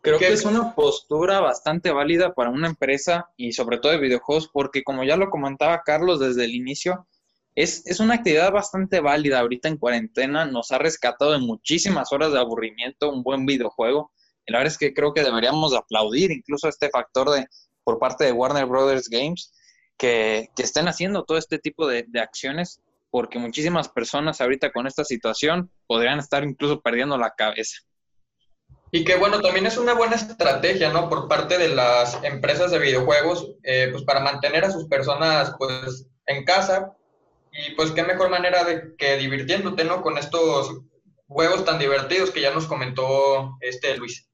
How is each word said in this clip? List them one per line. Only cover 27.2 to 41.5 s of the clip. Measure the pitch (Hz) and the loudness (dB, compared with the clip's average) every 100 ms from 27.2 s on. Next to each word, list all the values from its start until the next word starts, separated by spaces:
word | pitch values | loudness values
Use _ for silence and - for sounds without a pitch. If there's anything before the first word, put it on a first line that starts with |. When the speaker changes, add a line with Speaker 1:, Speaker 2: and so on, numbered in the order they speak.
| 113 - | -2 0
Speaker 1:
cabeza. | 110 110 113 - _ _ _ _ _ _ _ _ _ - _ | -2 -2 -8 -10 _ _ _ _ _ _ _ _ _ -20 _
Speaker 2:
Y | 170 | -2
que, | 165 180 | 2 4
bueno, | 202 208 | 4 2
también | 190 185 190 | 0 0 0
es | 220 | 0
una | 240 | 0
buena | 233 226 | 2 2
estrategia, | 226 - - 160 135 175 190 156 | 0 -4 0 0 2 0 2 2
¿no? | 160 165 | 0 0
Por | 151 - | -4 0
parte | 147 151 180 | -2 0 2
de | 165 | 2
las | 131 123 120 123 - | 2 4 4 2 -2
empresas | 147 135 143 147 175 | -6 -2 -2 0 2
de | 165 | 2
videojuegos, | 139 127 127 147 156 175 - - | 2 2 4 4 2 -2 -6 -10
eh, | 135 131 131 | -2 0 0
pues, | 127 | -2
para | 131 135 | 0 0
mantener | 139 139 143 156 | 0 0 0 2
a | 196 | 0
sus | 175 156 | -2 -2
personas, | 139 135 143 160 151 135 - | 0 0 0 2 2 0 -2
pues, | 135 131 131 127 - _ - | -6 -4 -8 -12 -16 _ -6
en | 139 | -4
casa. | 135 185 190 190 190 _ _ _ _ _ _ | 2 2 4 0 -2 _ _ _ _ _ _
Y, | 147 147 | -14 -8
pues, | 156 160 | -2 0
qué | 160 | 0
mejor | 175 185 185 | 0 2 2
manera | 180 180 180 | 2 2 2
de | 175 160 156 - | 2 -2 -8 -2
que | 143 139 | 0 0
divirtiéndote, | 135 135 135 196 196 - | -2 -4 -2 -2 -2 -2
¿no? | 165 180 | 0 0
Con | 151 147 | -2 -4
estos | 139 170 160 143 - - - _ _ _ _ | -2 2 2 2 -2 -10 -16 _ _ _ _
juegos | 143 165 | 0 2